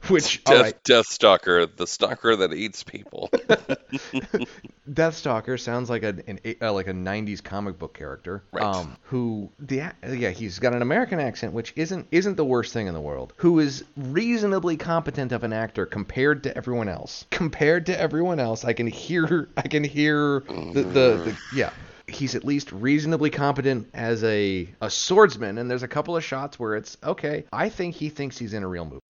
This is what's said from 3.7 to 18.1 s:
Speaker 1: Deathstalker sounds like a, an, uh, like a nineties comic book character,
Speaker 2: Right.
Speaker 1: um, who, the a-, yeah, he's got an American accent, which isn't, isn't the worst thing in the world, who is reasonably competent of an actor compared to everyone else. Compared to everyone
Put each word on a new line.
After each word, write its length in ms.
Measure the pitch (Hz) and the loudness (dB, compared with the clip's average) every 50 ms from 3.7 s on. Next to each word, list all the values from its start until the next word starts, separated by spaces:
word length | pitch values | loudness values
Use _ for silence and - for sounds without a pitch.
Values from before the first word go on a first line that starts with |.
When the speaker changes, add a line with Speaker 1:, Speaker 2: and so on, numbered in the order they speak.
| 139 - - - - 135 - - - 135 - - - - 123 - - - - - _ _ _ 147 | -6 -6 -6 -10 -10 -10 -10 -6 -6 -6 -6 -2 -4 -4 -4 -4 -10 -20 -20 -20 _ _ _ -6
Speaker 1:
Deathstalker 720 | 143 151 160 165 156 - - 147 123 110 107 - 127 120 | -2 0 0 0 0 -4 -4 -2 -2 -2 -2 -4 -6 -6
sounds 300 | - 123 120 123 127 113 | -4 -4 -4 -4 -4 -2
like 140 | 123 113 101 | -4 -2 -2
a, 120 | 107 98 87 - | -4 -4 -6 -10
an, 120 | - 98 92 _ 113 110 _ | -12 -12 -10 _ -10 -8 _
uh, 120 | 117 113 104 | -2 -2 0
like 140 | 98 92 | -2 -2
a 60 | 98 95 | -4 -6
nineties 480 | 92 90 95 98 107 107 104 101 90 | -6 -4 -4 -4 -4 -4 -6 -6 -8
comic 360 | - - 95 98 104 101 90 | -8 -8 -8 -6 -6 -8 -8
book 160 | - 80 76 _ | -10 -12 -12 _
character, 500 | - 78 71 67 - _ 87 92 101 - _ | -12 -12 -12 -12 -12 _ -10 -10 -10 -12 _
Speaker 2:
Right. 120 | - - 107 | -4 -2 -2
Speaker 1:
um, 320 | 104 98 92 87 73 64 - _ | 0 -2 -2 -4 -6 -12 -18 _
who, 460 | - 131 123 123 117 110 107 101 92 _ _ | -6 -4 -2 -2 -2 -4 -6 -8 -10 _ _
the 200 | 143 127 135 131 | -8 -4 -4 -4
a-, 360 | 151 175 - _ - - 135 | -4 -6 -10 _ -10 -8 -6
yeah, 140 | 123 120 101 | -2 -2 -4
he's 280 | 90 92 110 101 87 95 | -4 -4 -8 -8 -6 0
got 140 | 131 123 120 | 0 0 2
an 80 | 120 | 2
American 380 | 120 123 151 220 254 240 202 170 | 0 2 2 0 0 0 -2 -2
accent, 340 | 143 123 104 - - 104 80 | -2 -4 -4 -6 -8 -6 -6
which 200 | 117 113 - - | -6 -8 -6 -4
isn't, 320 | 151 160 160 190 175 - - | -6 -4 -4 -4 -8 -6 2
isn't 240 | - 170 185 208 190 | 2 2 2 2 0
the 80 | 165 156 | 0 2
worst 280 | 131 127 120 110 - - | 4 4 2 2 0 -4
thing 140 | 117 107 | -4 -4
in 60 | 92 85 | -2 -4
the 80 | 80 | -6
world, 320 | 76 73 73 65 64 - - | -6 -6 -6 -8 -8 -12 -8
who 220 | - - 175 175 160 | 2 4 6 6 6
is 240 | 151 143 135 131 - _ _ | 4 2 0 -6 -14 _ _
reasonably 800 | 143 139 127 139 175 226 233 240 226 208 202 196 190 175 180 165 | -10 -8 -2 -2 0 0 2 2 2 2 2 2 2 0 0 -2
competent 540 | 151 - 180 170 165 156 - 131 143 135 120 | -2 -2 0 0 0 0 -2 -4 -4 -4 -2
of 120 | 123 113 110 | -4 -4 -2
an 100 | 117 110 | -2 -2
actor 320 | 110 113 107 - - 92 | -2 -4 -4 -2 -4 -4
compared 580 | - - 107 98 - - 127 131 147 151 139 127 | -2 -4 -8 -6 -6 -2 2 2 2 2 2 -2
to 120 | 131 - | -6 -6
everyone 320 | - - 123 123 120 113 101 | -6 -6 -4 -2 -2 -2 -4
else. 360 | 87 - 71 - - - - _ | -4 -6 -10 -12 -14 -14 -10 _
Compared 560 | - - 170 156 - - 151 147 165 180 160 | -4 -2 -2 -4 0 2 4 4 4 4 2
to 120 | 175 185 160 | -2 -2 0
everyone 400 | 165 151 | 0 0